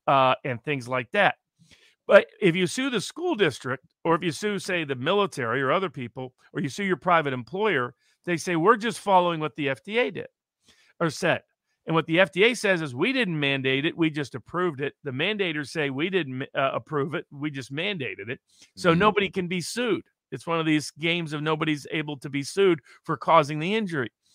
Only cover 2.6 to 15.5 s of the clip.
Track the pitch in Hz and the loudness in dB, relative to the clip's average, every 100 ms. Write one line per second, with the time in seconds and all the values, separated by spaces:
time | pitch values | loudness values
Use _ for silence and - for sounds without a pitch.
2.6 | 180 - 269 240 - - 359 254 175 120 | 0 0 -2 -2 -6 -6 -4 2 0 0
3.6 | 131 131 _ _ 165 165 175 143 208 202 | -6 -8 _ _ -2 0 0 -4 -4 -6
4.6 | - 180 151 131 135 202 190 - 117 127 | -4 -4 -4 -4 0 0 0 -2 -4 -2
5.6 | 135 170 185 139 120 - 127 _ _ 143 | 0 0 -2 -8 -12 -10 -14 _ _ -6
6.6 | 147 - 196 170 180 170 143 127 117 190 | -6 -4 -2 -2 2 2 2 -4 -6 -4
7.6 | 214 156 123 - _ _ - 170 - 170 | 0 0 -2 -6 _ _ -4 -4 0 2
8.6 | 180 233 226 180 208 190 175 165 151 156 | 4 4 2 -6 2 4 4 0 -4 -2
9.6 | 139 135 - 220 254 156 - _ _ _ | -2 -4 -4 -2 -2 -4 -12 _ _ _
10.6 | _ _ _ - 170 - 175 117 _ _ | _ _ _ -4 -4 -2 0 0 _ _
11.6 | _ _ - 165 160 165 190 175 220 247 | _ _ -2 -2 2 4 2 4 2 2
12.6 | 208 185 156 120 208 262 214 156 143 139 | 0 0 -2 -2 -2 0 0 0 0 0
13.6 | 131 135 156 170 160 151 139 127 - 165 | 0 0 -2 0 -2 0 -8 -10 -8 -4
14.6 | 180 135 139 - 147 127 175 214 185 | -4 -2 -8 -8 -10 -4 -2 -2 -2